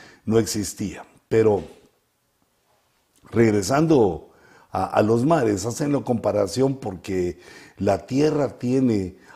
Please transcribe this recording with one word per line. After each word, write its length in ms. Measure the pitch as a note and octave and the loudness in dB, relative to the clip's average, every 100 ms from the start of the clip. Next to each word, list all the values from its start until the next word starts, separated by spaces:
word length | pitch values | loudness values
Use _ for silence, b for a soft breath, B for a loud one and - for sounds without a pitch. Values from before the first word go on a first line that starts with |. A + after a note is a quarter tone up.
| b b - | b b -2
no 140 | A2+ | 0
existía. 640 | G#2+ G#2+ F#2+ - G2+ - - _ _ | 0 -4 -6 -8 -10 -10 -18 _ _
Pero 340 | A2+ A2 G2 D#2 - _ _ _ _ _ _ _ _ _ _ _ _ _ _ - | 2 4 2 -2 -16 _ _ _ _ _ _ _ _ _ _ _ _ _ _ -4
regresando 1000 | A2 A#2 G#2 F#2+ C#3 D#3+ D3+ G#2 D#2 - b b b b | 2 4 2 2 0 4 4 4 0 -10 b b b b
a, 140 | F#2+ F#2+ | -6 -2
a 160 | - | 0
los 240 | G#2+ A#2 C3+ | 2 2 2
mares, 400 | E3 A2+ G2+ A2 | 2 2 -2 -4
hacen 280 | A#2 - | -6 -2
la 80 | C#3 | -2
comparación 760 | A#2 A#2 G#2 G#2 G2+ A#2+ C3+ C3+ | -2 -4 -2 0 -2 0 -2 -2
porque 640 | A2 F#2 - F#2+ F2+ E2+ B B B - | -8 -10 -6 -4 -4 -6 B B B -4
la 280 | G2+ G2 - | -2 -2 -2
tierra 520 | C3 D3+ D3+ C3 - | 0 0 0 -2 -4
tiene, 600 | B2 C3 C3 G#2+ F2+ B B | -2 0 2 0 -2 B B